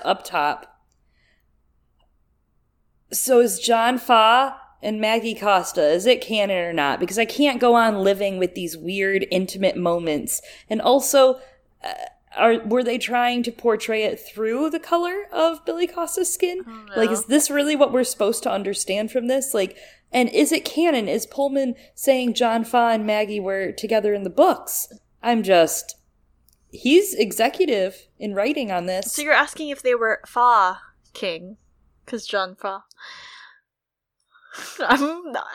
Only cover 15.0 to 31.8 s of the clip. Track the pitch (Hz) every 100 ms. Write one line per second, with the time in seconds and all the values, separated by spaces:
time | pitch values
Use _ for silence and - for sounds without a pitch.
15 | 349 381 403 - 320 320 - 339 349 -
16 | 330 - 370 - 359 359 359 226 208 202
17 | 220 220 - 285 294 285 285 294 277 254
18 | 247 - 208 226 247 196 196 196 - 196
19 | 220 254 240 262 262 220 190 - - -
20 | _ 254 240 - 294 311 - - 339 269
21 | 202 220 - - 277 277 262 240 - -
22 | - 262 247 - 240 226 226 247 233 226
23 | 214 214 208 208 190 196 185 - 208 220
24 | 208 202 196 170 349 - - - - -
25 | _ _ 233 233 190 180 160 - - -
26 | _ _ _ _ _ _ _ - 240 330
27 | - - 214 - 226 - 349 214 185 -
28 | _ - 208 196 220 302 220 180 175 185
29 | 208 - 294 262 294 - 302 277 254 240
30 | 226 214 - 247 240 226 185 185 - _
31 | _ - 196 165 180 214 _ _